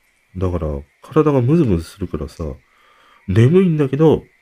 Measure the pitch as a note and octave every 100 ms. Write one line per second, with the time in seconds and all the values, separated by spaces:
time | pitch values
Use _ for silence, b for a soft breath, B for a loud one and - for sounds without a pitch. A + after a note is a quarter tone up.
0 | _ _ _ F#2 F2+ F2 D#2 C#2+ D2 _
1 | - D#3 D3+ C#3 A#2+ E3 C3+ F2 - -
2 | F2+ D#2+ D2+ - D#2+ C2+ b b b b
3 | b b b G2 A#2+ F3+ F#3+ D#3 C#3 C#3
4 | D#3+ B2+ - _